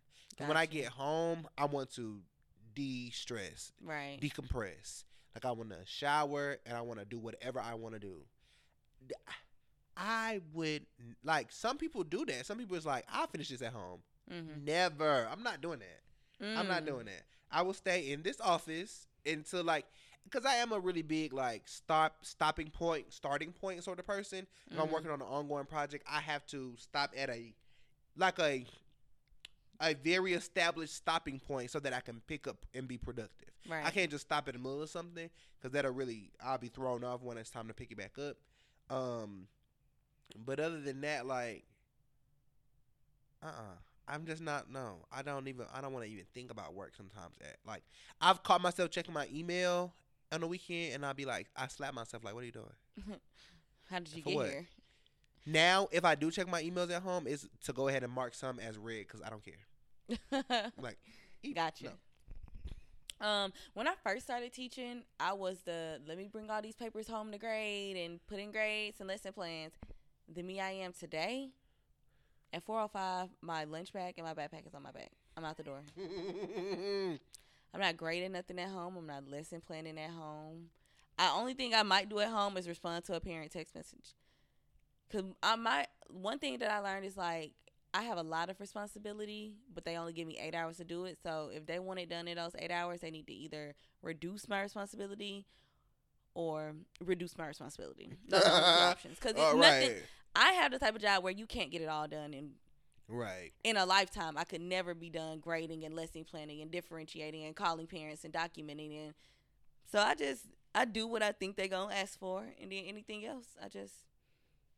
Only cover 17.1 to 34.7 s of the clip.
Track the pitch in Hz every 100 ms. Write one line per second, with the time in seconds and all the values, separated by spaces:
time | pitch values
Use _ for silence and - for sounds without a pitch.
17.1 | 92 - - - 160 180 190 190 180 139
18.1 | 143 165 277 220 170 - 160 208 - -
19.1 | _ 147 160 151 180 170 160 - - -
20.1 | - - 269 262 247 240 214 185 170 156
21.1 | 156 156 131 127 110 - - - 156 156
22.1 | - - - 156 156 156 - 170 160 113
23.1 | - 143 143 160 175 196 175 185 180 180
24.1 | 202 - 190 185 - - 165 160 160 160
25.1 | 143 123 143 147 143 139 151 147 143 -
26.1 | 147 151 147 - 143 131 120 - 147 143
27.1 | 131 135 117 117 - - - - _ _
28.1 | - 185 180 156 135 123 - - _ -
29.1 | - _ - - - _ - 160 147 147
30.1 | 180 190 175 - 185 170 165 160 - -
31.1 | 165 - 135 - 139 123 151 139 127 123
32.1 | 117 - 151 - 117 - 127 131 123 -
33.1 | 123 107 - - - - 160 156 190 175
34.1 | 143 - 151 143 123 131